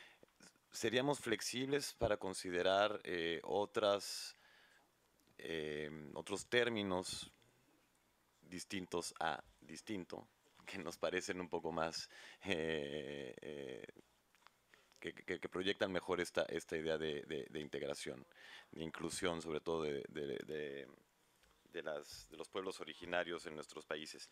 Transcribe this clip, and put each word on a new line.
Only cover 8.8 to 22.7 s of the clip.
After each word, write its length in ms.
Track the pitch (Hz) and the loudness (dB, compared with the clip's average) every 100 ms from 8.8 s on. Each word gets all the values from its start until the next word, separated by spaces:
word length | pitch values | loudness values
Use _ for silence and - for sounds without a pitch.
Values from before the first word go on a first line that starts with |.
| 90 87 - - | 0 -2 -2 0
a 220 | 80 69 - _ | 0 0 -6 _
distinto, 680 | - 78 - 101 85 - - _ _ - - | -14 -12 -4 -4 -4 -8 -10 _ _ -18 -10
que 120 | 98 | -6
nos 200 | 80 - | -6 0
parecen 440 | 82 90 101 92 | 2 2 0 -2
un 80 | 87 | 0
poco 220 | 85 82 | -2 0
más, 380 | 82 82 - - - - - 95 | 2 0 0 -8 -12 -18 -10 0
eh, 880 | 85 80 80 71 76 67 71 64 - | 2 2 2 0 -4 -4 -6 -8 -10
eh, 460 | - 73 65 58 - - _ _ _ _ - _ _ - _ - | -10 -8 -8 -8 -10 -16 _ _ _ _ -20 _ _ -20 _ -10
que, 140 | 82 | -10
que, 260 | - - 90 | -10 -4 -4
que 100 | 90 | -2
proyectan 420 | 90 95 98 98 | 0 2 2 4
mejor 300 | 90 92 87 | 2 2 2
esta, 220 | 85 - | 4 2
esta 340 | - 82 - 82 | 2 0 0 0
idea 200 | 80 78 | 2 2
de, 260 | 78 73 | 2 -2
de, 240 | - 76 - | -2 -4 -4
de 100 | 80 | -6
integración, 680 | 73 71 71 73 80 65 - - - - - | -4 -4 -2 -4 -4 -8 -12 -20 -18 -16 -14
de 120 | - | -6
inclusión, 580 | 80 - 82 - 92 82 | -6 -2 -4 0 0 0
sobre 180 | 80 76 | 0 -2
todo 220 | 82 82 | 2 2
de, 240 | 76 69 - | 2 -2 -4
de, 300 | 76 71 - - | -6 -4 -4 -4
de, 420 | 76 73 69 65 - _ _ _ _ - _ _ | -4 -4 -6 -10 -16 _ _ _ _ -20 _ _
de 100 | 85 | -6
las, 460 | 78 73 73 - - | -4 -4 -6 -14 -14
de 80 | 78 | -12
los 100 | 80 | -6
pueblos 320 | 101 95 | -4 -4